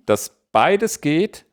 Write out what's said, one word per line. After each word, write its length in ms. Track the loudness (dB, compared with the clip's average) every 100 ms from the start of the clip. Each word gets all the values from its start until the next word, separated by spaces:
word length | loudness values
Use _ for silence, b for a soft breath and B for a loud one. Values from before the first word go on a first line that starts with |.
| -2
dass 300 | -2 -4 _ _
beides 500 | 0 2 2 -2 -4
geht, 440 | -2 -2 -2 -8 _